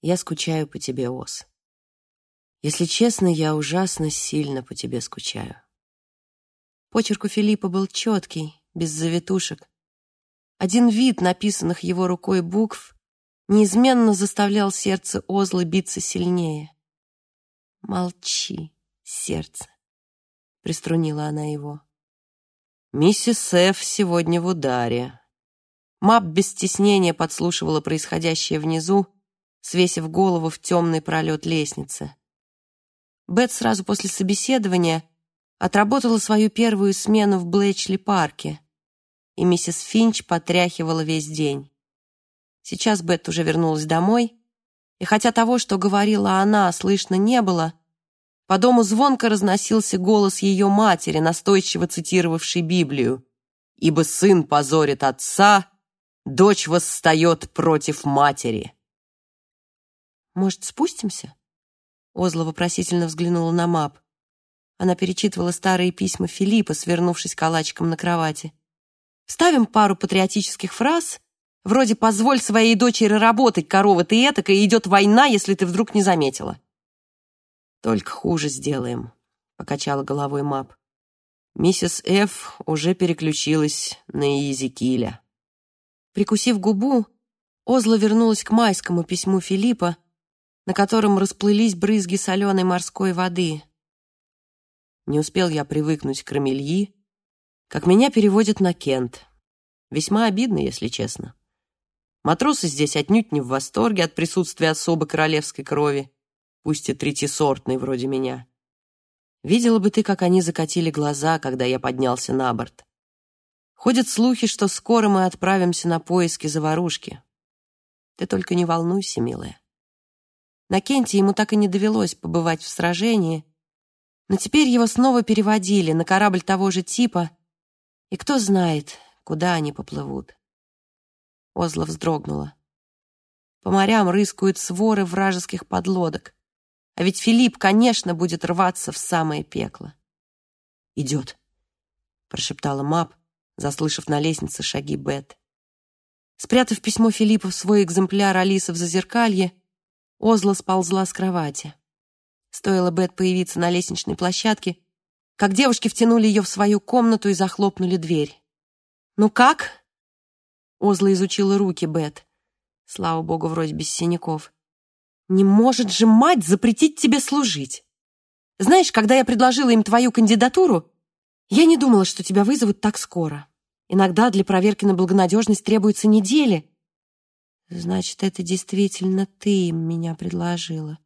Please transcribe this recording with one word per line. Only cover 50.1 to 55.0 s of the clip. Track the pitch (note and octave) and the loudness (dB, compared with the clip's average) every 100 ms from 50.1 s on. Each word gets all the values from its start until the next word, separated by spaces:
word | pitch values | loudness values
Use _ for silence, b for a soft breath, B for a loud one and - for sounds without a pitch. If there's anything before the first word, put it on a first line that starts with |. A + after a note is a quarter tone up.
| G#3+ G3 - | 4 4 2
ее | G3 F#3+ G3+ | 0 2 4
матери, | G3+ G#3+ F3 - D#3 | 4 4 2 0 0
настойчиво | D#3+ E3+ - G3 F#3+ E3+ E3+ | 0 0 2 2 2 -4 -4
цитировавшей | - D#3+ F#3 E3+ E3 - F3 | -4 -2 0 0 -2 -2 -4
Библию: | D#3+ F3+ D3+ C#3 A#2+ C3 _ _ _ _ _ _ | 0 0 0 0 -2 -2 _ _ _ _ _ _
«Ибо | D#3+ D#3 | 2 2
сын | D#3+ - G3 F#3 | 0 2 6 6
позорит | D3+ D3 C3+ D#3 D3 C#3 | 4 0 2 2 2 2